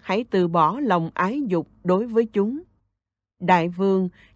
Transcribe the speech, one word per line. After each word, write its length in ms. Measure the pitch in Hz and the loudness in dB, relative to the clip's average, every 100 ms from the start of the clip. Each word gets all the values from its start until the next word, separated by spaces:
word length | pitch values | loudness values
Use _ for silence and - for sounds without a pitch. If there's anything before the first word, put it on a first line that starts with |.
hãy 200 | - 196 | -4 -4
từ 240 | 240 196 175 | -2 0 2
bỏ 320 | 170 156 226 | 2 0 0
lòng 300 | 277 180 165 | 0 0 0
ái 280 | - 185 269 269 | -2 -4 -2 -2
dục 200 | 175 160 _ | -2 -4 _
đối 240 | 175 185 240 | 0 0 0
với 180 | 220 226 | 0 0
chúng. 360 | 214 208 277 359 _ _ _ _ _ _ - | 0 -2 -4 -12 _ _ _ _ _ _ -8
Đại 300 | 180 180 170 | 2 2 2
Vương 400 | 175 196 190 180 - _ | -2 0 2 0 -6 _